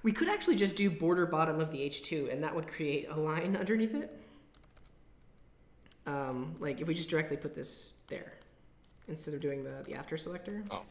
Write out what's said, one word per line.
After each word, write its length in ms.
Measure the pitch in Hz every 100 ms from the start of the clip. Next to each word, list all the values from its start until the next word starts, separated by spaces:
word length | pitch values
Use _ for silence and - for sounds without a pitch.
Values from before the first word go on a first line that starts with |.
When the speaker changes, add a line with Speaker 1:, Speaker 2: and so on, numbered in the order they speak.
Speaker 1:
We 80 | 226
could 180 | 214 339
actually 260 | 415 -
just 200 | 208 196
do 140 | 196 202
border 380 | 156 165 175 170
bottom 320 | 156 160 156
of 120 | 156
the 80 | 143
H 180 | 143 -
two, 260 | - 160 131
and 120 | 131
that 120 | 151
would 120 | 160 156
create 400 | - 151 143 151
a 120 | 156
line 360 | 156 160 175
underneath 380 | 196 190 220 220
it. 260 | 294 - - - - - - - - - - - - - - - - - - - - 151
Um, 480 | 143 135 127 143 160
like, 240 | 147 135
if 60 | 165
we 80 |
just 120 | 165 -
directly 300 | 156 156 143
put 160 | 147
this 440 | 147 139 - - - -
there, 260 | - - - - - - - - - -
instead 280 | 156 -
of 60 | 147
doing 220 | 143 139
the, 200 | 135 135
the 80 | -
after 240 | 226 - 160
selector. 460 | 170 180 202 208 202
Speaker 2:
Oh, 100 | 196 -